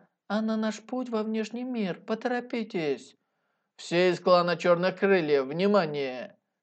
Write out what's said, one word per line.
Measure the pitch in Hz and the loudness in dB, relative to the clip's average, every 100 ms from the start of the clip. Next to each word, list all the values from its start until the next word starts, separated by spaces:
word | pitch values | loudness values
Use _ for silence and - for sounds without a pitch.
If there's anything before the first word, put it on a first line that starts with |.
| _ _ - | _ _ -6
она | 208 220 220 | -4 -2 -2
наш | 220 214 | -4 -6
путь | - 254 254 | -8 -8 -4
во | 226 | -4
внешний | 220 220 220 233 | -4 -4 -6 -8
мир, | 254 247 196 170 | -8 -4 -4 -6
поторопитесь». | - 220 247 247 247 240 214 175 151 123 - _ _ _ _ _ _ - | -6 -6 -4 -6 -6 -8 -6 -4 -2 -4 -8 _ _ _ _ _ _ -20
«Все | - 170 180 | -2 2 2
из | 175 | 2
клана | 190 180 175 170 | 4 6 4 0
Чёрных | 180 175 185 185 | 2 4 2 0
Крыльев, | 196 190 156 143 | 2 4 4 2
внимание!» | 131 160 196 202 160 147 135 127 - _ _ _ | 2 0 2 2 2 -2 -6 -8 -12 _ _ _